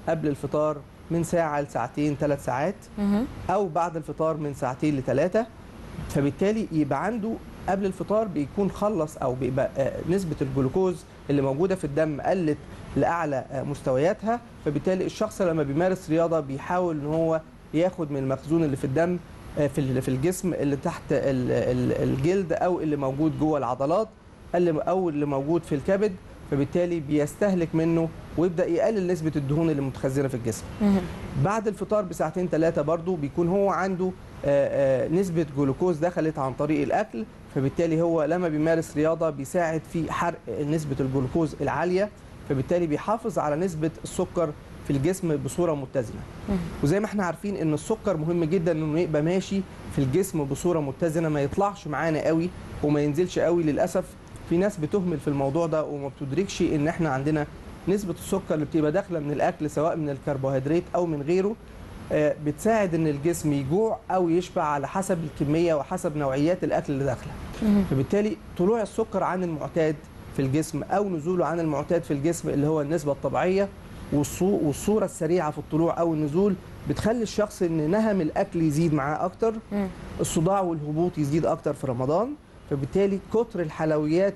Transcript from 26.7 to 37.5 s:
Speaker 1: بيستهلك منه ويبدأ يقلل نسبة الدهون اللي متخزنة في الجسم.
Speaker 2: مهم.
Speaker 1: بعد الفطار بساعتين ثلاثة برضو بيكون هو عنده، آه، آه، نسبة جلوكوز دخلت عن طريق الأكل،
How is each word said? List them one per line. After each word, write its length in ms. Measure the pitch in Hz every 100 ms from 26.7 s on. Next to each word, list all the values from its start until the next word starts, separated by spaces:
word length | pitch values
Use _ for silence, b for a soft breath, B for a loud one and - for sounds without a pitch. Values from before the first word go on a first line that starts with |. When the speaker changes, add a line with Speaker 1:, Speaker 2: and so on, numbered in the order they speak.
| 175 175 170
Speaker 1:
بيستهلك 680 | 143 151 143 - 208 185 165
منه 340 | 160 165 165 165 - - -
ويبدأ 280 | 180 165 175
يقلل 400 | 165 208 220 180
نسبة 200 | 175 156 151
الدهون 340 | 139 151 165
اللي 120 | 147
متخزنة 460 | 139 127 139 131 135
في 60 |
الجسم. 280 | 127 113 107 - -
Speaker 2:
مهم. 180 | 208 196 175 - - 143
Speaker 1:
بعد 240 | 151 220 220
الفطار 340 | 202 190 214
بساعتين 440 | 185 165 160 180 180
ثلاثة 340 | 156 160 170
برضو 320 | 147 170 165
بيكون 340 | 180 143 139 170
هو 220 | 190 196
عنده، 340 | 165 190 185 185 185 - -
آه، 600 | - 143 131 - 139 131
آه، 40 | 123
نسبة 380 | 165 196 165 151 139
جلوكوز 420 | 143 135 185 160
دخلت 400 | 170 180 156 156
عن 140 | 135
طريق 300 | 123 147 151
الأكل، 420 | 143 - 214 233 220 - -